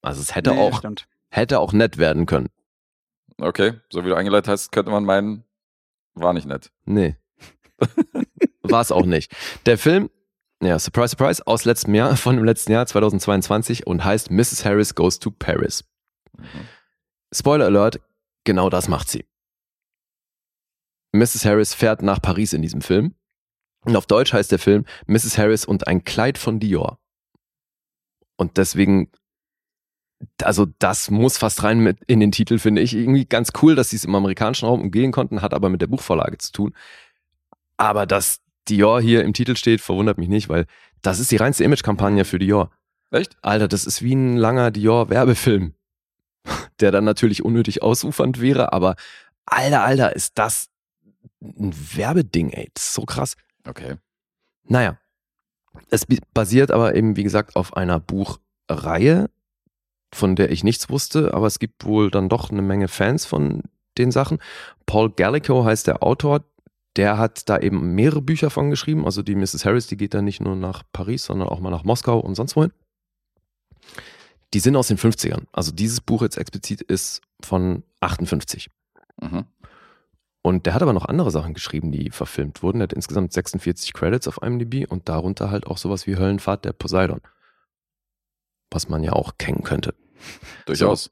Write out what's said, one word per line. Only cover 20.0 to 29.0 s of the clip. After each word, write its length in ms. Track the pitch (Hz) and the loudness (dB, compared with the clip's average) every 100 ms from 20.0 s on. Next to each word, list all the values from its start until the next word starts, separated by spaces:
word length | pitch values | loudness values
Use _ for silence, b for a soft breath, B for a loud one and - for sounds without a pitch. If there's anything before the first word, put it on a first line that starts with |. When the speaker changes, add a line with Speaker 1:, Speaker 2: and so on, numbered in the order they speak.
| _ _ _ _ _ _ _ _ _ _ _ | _ _ _ _ _ _ _ _ _ _ _
Speaker 1:
Misses 320 | 104 117 110 | 2 2 2
Harris 300 | 107 104 107 | 2 2 2
fährt 300 | - 113 110 | 2 0 2
nach 180 | 98 92 | 0 0
Paris 320 | - 90 107 | 0 0 -2
in 80 | - | -2
diesem 200 | 80 69 | -4 -6
Film. 340 | - 92 143 - _ _ _ _ _ _ - | 0 0 0 -6 _ _ _ _ _ _ 0
Und 100 | 110 | 0
auf 100 | - | 4
Deutsch 280 | 107 131 | 2 4
heißt 180 | 113 98 | 2 2
der 80 | 95 | 2
Film 260 | - 104 - B B | 4 2 2 B B
Misses 320 | 107 113 - | 0 2 2
Harris 280 | 107 110 - | 2 2 0
und 220 | 98 - | -4 0
ein 160 | 87 | -2
Kleid 340 | - - 120 151 | -2 -2 -2 -2
von 220 | - 110 | -4 -2
Dior. 400 | 104 92 - - _ _ _ _ _ _ _ _ _ _ _ _ _ _ | 0 0 -2 -8 _ _ _ _ _ _ _ _ _ _ _ _ _ _
Und 220 | 85 - | -2 0
deswegen, 520 | - - 98 98 | 0 2 4 4